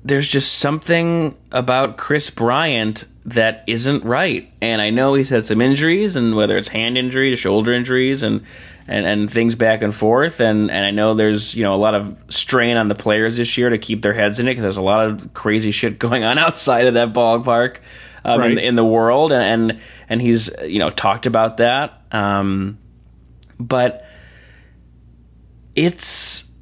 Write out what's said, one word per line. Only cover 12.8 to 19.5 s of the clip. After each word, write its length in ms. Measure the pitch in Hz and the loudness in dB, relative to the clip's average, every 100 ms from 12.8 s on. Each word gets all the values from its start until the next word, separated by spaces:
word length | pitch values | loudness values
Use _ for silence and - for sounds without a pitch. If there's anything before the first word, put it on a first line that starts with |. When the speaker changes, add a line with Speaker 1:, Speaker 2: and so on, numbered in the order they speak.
| 107 | 0
Speaker 1:
the 60 | 101 | -2
players 420 | 113 107 110 120 | 0 2 0 -2
this 200 | 120 - | -2 0
year 120 | 123 | 0
to 80 | 113 | 0
keep 240 | - 110 | -4 -2
their 120 | 104 | 0
heads 280 | 110 104 107 | 2 0 0
in 80 | 123 | -2
it, 60 | 123 | -2
'cause 60 | |
there's 140 | 104 101 | -4 -2
a 40 | |
lot 240 | 95 107 110 | 0 2 0
of 280 | 107 - | -4 -10
crazy 380 | - 110 107 110 | -6 -2 0 0
shit 280 | 104 117 110 | -2 -4 -4
going 260 | 117 123 110 | -2 -2 0
on 120 | 139 | 2
<laughs> 20 | |
outside 460 | 165 - - 120 123 | 0 0 0 4 4
of 80 | 117 | 2
that 180 | 120 | 0
ballpark, 640 | 113 117 117 123 117 123 - - - - - - | 2 2 2 2 0 0 -4 -20 -20 -20 -12 -2
um, 160 | 117 | 0
Speaker 2:
Right. 100 | 120 | 2
Speaker 1:
in, 60 | 113 | 0
in 180 | 104 120 | 2 2
the 80 | 113 | 4
world, 460 | 113 113 127 156 | 4 4 2 2
and, 400 | 131 113 | 2 2